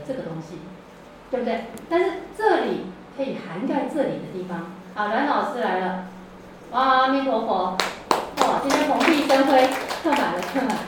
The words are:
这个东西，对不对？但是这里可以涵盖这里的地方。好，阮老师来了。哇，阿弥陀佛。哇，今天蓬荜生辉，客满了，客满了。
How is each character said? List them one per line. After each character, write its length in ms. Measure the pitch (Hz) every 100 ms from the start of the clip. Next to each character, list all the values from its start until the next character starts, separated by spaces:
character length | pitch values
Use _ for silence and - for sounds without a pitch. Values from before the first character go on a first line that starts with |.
| -
这 80 |
个 100 | 170
东 100 | 165 160
西， 160 | 160 170 - - - - - - -
对 80 | 247
不 60 | 233
对？ 160 | 220 - - -
但 140 | 339
是 80 | 381 - - -
这 280 | 427 349 202
里 220 | 175 - - - -
可 80 |
以 140 | 269 -
涵 280 | - 180 277
盖 200 | 285 262
这 120 | 311
里 60 | -
的 240 | 143 -
地 100 | 185
方。 280 | 180 170 165 - - 214
好， 120 | 208
阮 180 | 233 294
老 260 | 233 -
师 100 | 247
来 180 | 202 185
了。 260 | 185 185 - - - - - - -
哇， 100 | 240
阿 260 | 269 262 262
弥 160 | 277
陀 180 | 269 220
佛。 360 | 226 190 185 185 - - - - - - -
哇， 140 | -
今 80 | 277
天 180 | 285 285
蓬 120 | -
荜 280 | 320 294 277
生 200 | 269 277
辉， 200 | 262 262 - - -
客 80 | 330
满 220 | 269 147
了， 80 | 175
客 180 | - 269
满 80 | 254
了。 120 | 220